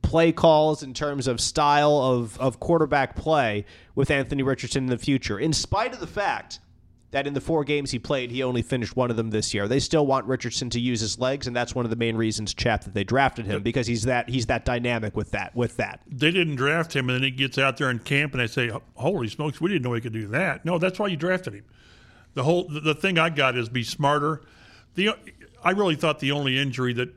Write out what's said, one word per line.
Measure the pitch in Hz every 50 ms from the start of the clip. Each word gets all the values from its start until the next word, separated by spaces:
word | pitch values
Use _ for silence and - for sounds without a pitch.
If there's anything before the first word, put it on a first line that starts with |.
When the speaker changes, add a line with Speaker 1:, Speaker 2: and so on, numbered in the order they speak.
Speaker 1:
play | - - - 165 165 170
calls, | 160 - - 165 156 151 156 156 151 - 151
in | 131 123
terms | - 151 147 143 139 123
of | 135 120 110
style | - - - - 147 147 143 147 147 151 147
of, | 147 131 131 127 123 120 110 - -
of | 127 135 120 -
quarterback | - - 170 165 156 139 147 143 135 - -
play | - - 156 160 147 131 110 104 104 101 - - - - - -
with | - 139 -
Anthony | 151 139 135 120 147 139 135
Richardson | 135 135 - - 117 - 139 131
in | 127
the | 123
future, | 113 - - 139 127 - - 101
in | 101 127 160
spite | 151 - - - - 196 226 254 -
of | -
the | 170
fact | 160 - 208 202 180 123 107 - - - - - _ - _ _ - - _ _ _
that | - 139 139
in | 143 143
the | 139
four | - - 165 160 147
games | 135 147 143 139 131
he | - 120
played, | - - 147 135 123 120
he | 120 131 131
only | 127 123 117
finished | 113 - 135 123 117 98 -
one | 127 127 120
of | 117
them | 110 113 110
this | 107 107 104 - -
year. | 104 101
They | 107 123 139
still | 135 - - 156 147
want | 135 135 135 107
Richardson | 107 131 123 - 123 - - 135 120
to | 113 120
use | 120 127 123 110
his | 113 104 - -
legs, | 127 127 139 135 -
and | 127 120
that's | 120 120 117 -
one | 131 120
of | 113
the | 113
main | 117 117 117 113
reasons, | 110 113 110 104 110 107 98 -
Chap, | - - 120 110 101 -
that | 98 95
they | 104 101
drafted | 92 117 135 139 131 - - 113
him, | 98 104
Speaker 2:
Yep. | 95 98
Speaker 1:
because | 117 117 139 123
he's | 107 120 113 107
that, | 127 127 120 120 -
he's | 120 131 113
that | - 131 117 -
dynamic | - 123 120 120 120 120 113 110 104 -
with | 110 101 -
that, | - 101 98 - -
with | 233 - - -
that. | - 214 - - - _
Speaker 2:
They | - 160 123 147 156
didn't | 175 190 170 160 147
draft | 123 131 143 156 170 160 165 -
him, | 139 127 127
and | 127
then | 127 131
he | 135
gets | 127 131 135 131 -
out | - 135 135 127
there | - 147 131
in | 123 113
camp, | - - 143 139 147 147 -
and | 131
they | 120
say, | 110 - 156 123 117 107 - - - _
"Holy | - 123 151 202 165 120 107
smokes, | - - 147 151 135 -
we | 160 190
didn't | 208 160 123
know | 123 120
he | 117
could | 117 123 110
do | 113 107
that." | 101 107 143 190 170 135 139 -
No, | 160 180
that's | 170 175 185 185 -
why | 208
you | 202 180
drafted | 139 156 180 185 180 185 - 101
him. | 101 - _ - - - - - - - - - - - _ -
The | 139 127
whole, | 151 175 175 185
the, | - 147 151
the | 147 156 151
thing | 147 - 190 185
I | 165 160 170
got | 160 147 139 131 123
is | 123 117
be | 113 120 127 113
smarter. | - - - 143 139 147 147 143 156 160 143 - - - - - - - - - _ _
The, | 175 190 214 214 - - - - - - - _ - -
I | 170
really | 185 202 208 180 156
thought | 131 - 160 147 139
the | 135 135
only | 143 147 143 135 127 135
injury | 143 139 120 127 127 123 120
that | 117 127 127 -